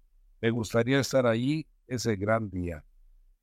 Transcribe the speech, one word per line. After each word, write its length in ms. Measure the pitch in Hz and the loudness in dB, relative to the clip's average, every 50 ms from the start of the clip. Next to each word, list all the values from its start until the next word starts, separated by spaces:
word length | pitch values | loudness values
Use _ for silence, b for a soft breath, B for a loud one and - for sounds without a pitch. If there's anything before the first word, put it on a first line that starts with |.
| _ _ _ _ _ _ _ _ | _ _ _ _ _ _ _ _
Me 100 | 113 117 | -2 0
gustaría 480 | 113 120 110 - - 117 117 123 135 139 | 0 0 -2 0 0 2 2 4 2 2
estar 260 | 131 - - 135 123 | 2 2 2 2 4
allí 400 | 117 113 117 127 139 156 160 - - _ _ _ | 2 2 2 0 0 -2 -2 -4 -8 _ _ _
ese 280 | - 127 113 - 117 104 | -10 -8 -4 -2 -2 -2
gran 320 | 95 101 107 113 113 110 95 | 0 0 0 0 0 0 -4
día." 360 | 90 90 87 87 80 73 - - _ - - - - - _ _ _ _ | -6 -6 -6 -6 -6 -10 -14 -20 _ -20 -20 -20 -20 -20 _ _ _ _